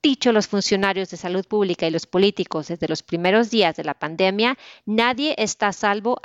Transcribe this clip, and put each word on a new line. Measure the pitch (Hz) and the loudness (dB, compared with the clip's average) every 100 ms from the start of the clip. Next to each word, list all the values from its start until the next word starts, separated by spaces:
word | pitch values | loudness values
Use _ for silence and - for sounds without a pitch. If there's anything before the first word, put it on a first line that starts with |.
dicho | 302 262 247 | 0 2 2
los | 220 202 | 2 2
funcionarios | 202 - 196 196 190 190 | -2 0 0 0 -2 -4
de | 170 | -8
salud | 180 185 190 | -4 -4 -2
pública | 214 196 175 165 | 0 0 0 -2
y | |
los | 165 - | -2 -2
políticos | 180 196 196 196 160 151 | 2 2 2 -4 -6 -6
desde | 170 160 | -6 -4
los | 156 | -4
primeros | - 170 180 208 226 | -4 -2 2 2 2
días | 220 175 156 | 2 2 0
de | |
la | 165 | -6
pandemia, | 143 151 160 185 202 233 262 - - | -6 -6 0 0 2 0 -2 -10 -14
nadie | - 214 240 240 196 - | -4 0 2 0 -2 -2
está | 214 - 208 | -4 -2 -2
a | |
salvo | 190 214 202 214 247 | 0 0 0 -2 -2